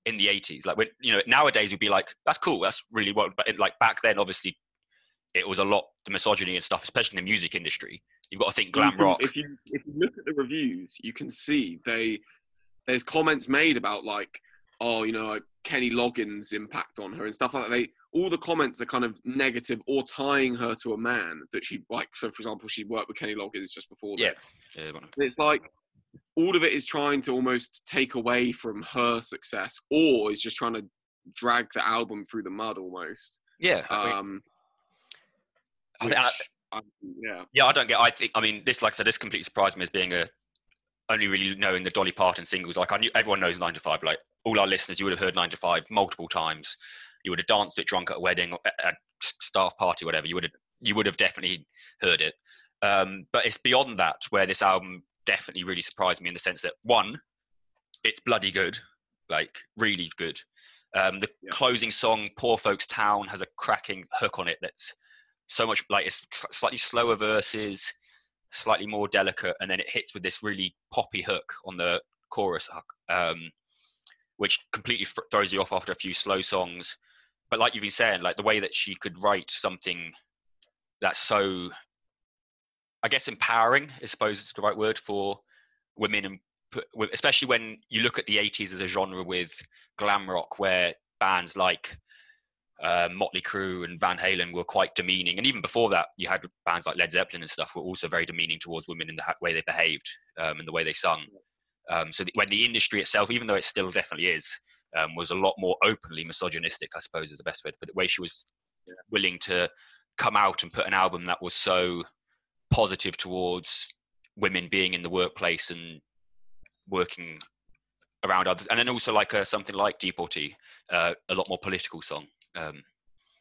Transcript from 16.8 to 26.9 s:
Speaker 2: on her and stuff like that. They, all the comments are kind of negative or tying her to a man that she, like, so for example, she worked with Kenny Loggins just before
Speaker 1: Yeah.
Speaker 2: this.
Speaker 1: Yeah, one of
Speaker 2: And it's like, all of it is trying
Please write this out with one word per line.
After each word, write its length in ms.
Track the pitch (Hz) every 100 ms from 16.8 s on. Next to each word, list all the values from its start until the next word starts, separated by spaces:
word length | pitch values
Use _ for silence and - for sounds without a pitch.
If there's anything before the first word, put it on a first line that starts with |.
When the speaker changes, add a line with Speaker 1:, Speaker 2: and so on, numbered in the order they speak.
| - -
Speaker 2:
on 140 | 98
her 120 | 92 107
and 60 |
stuff 220 | 107 127
like 80 | 135
that. 80 | 110
They, 220 | 120 110 _ _
all 180 | 160 185
the 80 | 165
comments 420 | - 160 139 -
are 60 | 120
kind 180 | 127
of 160 | 120 107
negative 560 | 123 135 135 120 - 113 -
or 160 | 139
tying 540 | 127 - 139 139 131 120
her 180 | 117
to 200 | 110 120
a 40 | 107
man 420 | 120 120 85 78 -
that 120 | 107
she, 200 | - 95 -
like, 200 | 113 - -
so 160 | 113
for 100 | -
example, 240 | 113 104 110
she 140 | -
worked 240 | 104 113 -
with 100 | 107
Kenny 200 | 107 107
Loggins 340 | 101 98 95
just 180 | - -
before 280 | - 104 101
Speaker 1:
Yeah. 140 | 104
Speaker 2:
this. 240 | - - - _
Speaker 1:
Yeah, 160 | - 78
one 140 | 78
of 60 | 76 -
Speaker 2:
And 80 |
it's 140 | 139 139
like, 240 | 151 151 - _ _ _ _ - _ -
all 200 | 175 175
of 60 |
it 80 | 160
is 140 | 147
trying 340 | 131